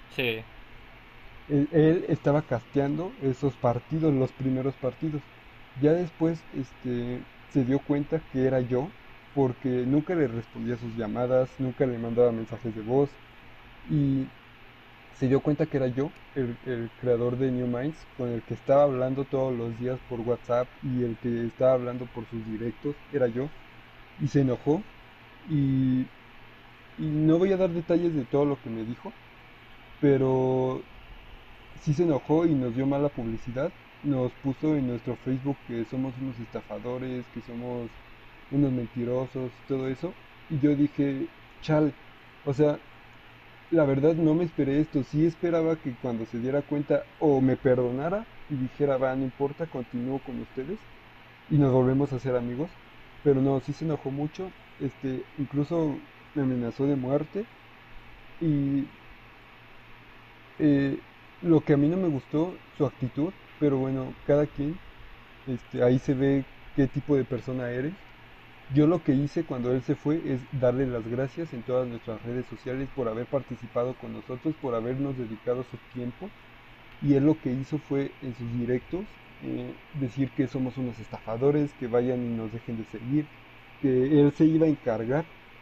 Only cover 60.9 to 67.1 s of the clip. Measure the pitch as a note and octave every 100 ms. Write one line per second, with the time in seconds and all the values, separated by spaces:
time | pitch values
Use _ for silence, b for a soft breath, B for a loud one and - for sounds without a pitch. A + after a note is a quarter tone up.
60.9 | - - - - - F3 D3+ - C#3+ D3
61.9 | F#3 F3 C3+ - D3+ F3+ - - - C3
62.9 | - B2+ C#3+ E3+ - - - D3 C3+ C3+
63.9 | C3+ C3 - - D3 D3 - C#3+ F#3 -
64.9 | - - - - - C3+ A#2+ - B2+ B2
65.9 | B2+ - C3 C#3 C#3 C3+ - - - C3+
66.9 | C#3+ D3